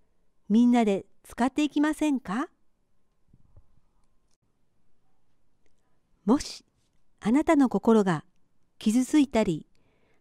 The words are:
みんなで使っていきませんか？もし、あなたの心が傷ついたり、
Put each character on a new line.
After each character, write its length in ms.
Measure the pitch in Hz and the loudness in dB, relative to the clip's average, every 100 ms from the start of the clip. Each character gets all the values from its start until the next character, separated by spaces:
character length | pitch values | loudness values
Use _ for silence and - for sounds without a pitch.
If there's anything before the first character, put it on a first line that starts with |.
| _ _ _ _ - | _ _ _ _ -2
み 180 | 214 240 | 2 4
ん 40 | |
な 140 | 240 | 4
で 220 | 214 196 - - | 2 -2 -6 -20
使 220 | - - 254 | -14 -4 -4
っ 40 | |
て 140 | - | -2
い 60 | 294 | -4
き 100 | 294 | 0
ま 140 | 302 | -2
せ 160 | 302 302 | -2 -2
ん 100 | 262 | -4
か？ 280 | - 214 330 _ _ _ _ _ _ _ _ _ _ - - _ _ _ _ _ _ _ _ _ _ _ _ - _ _ _ _ _ _ _ - _ _ _ _ | -6 -8 -8 _ _ _ _ _ _ _ _ _ _ -20 -20 _ _ _ _ _ _ _ _ _ _ _ _ -20 _ _ _ _ _ _ _ -20 _ _ _ _
も 140 | 190 285 | -2 -2
し、 240 | - - _ _ _ _ _ _ | -2 -16 _ _ _ _ _ _
あ 100 | 202 | -2
な 120 | 262 | 0
た 140 | 320 311 | 2 2
の 120 | 254 | 2
心 360 | 202 - 226 | 0 2 2
が 200 | 190 156 - _ _ _ _ - | 2 -2 -6 _ _ _ _ -8
傷 260 | 220 233 254 | -2 -2 0
つ 120 | 302 | 2
い 100 | 269 | 2
た 140 | 226 | 0
り、 240 | 202 151 - _ _ _ _ _ | -2 -4 -8 _ _ _ _ _